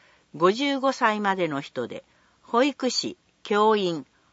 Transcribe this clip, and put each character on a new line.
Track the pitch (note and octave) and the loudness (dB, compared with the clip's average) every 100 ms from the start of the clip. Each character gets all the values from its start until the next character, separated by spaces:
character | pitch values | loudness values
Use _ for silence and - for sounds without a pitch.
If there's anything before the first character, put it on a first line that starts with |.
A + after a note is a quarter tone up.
| _ _ _ | _ _ _
五 | D3 F3+ | 2 2
十 | A3 C#4+ C#4 | 4 0 0
五 | C4+ | 0
歳 | C4 A3+ G#3+ | 2 0 0
ま | G#3 F#3+ | -2 0
で | E3+ | -2
の | C#3 | -4
人 | - - A2 | -8 -8 -8
で、 | F2+ - _ _ _ | -10 -18 _ _ _
保 | - A#3 | -4 0
育 | C#4+ - B3+ | 0 0 -4
士、 | - A2+ - _ _ | -2 -6 -8 _ _
教 | - G#3 G#3+ G#3+ | -2 2 4 2
員、 | F#3 D#3+ - _ _ | 0 -4 -10 _ _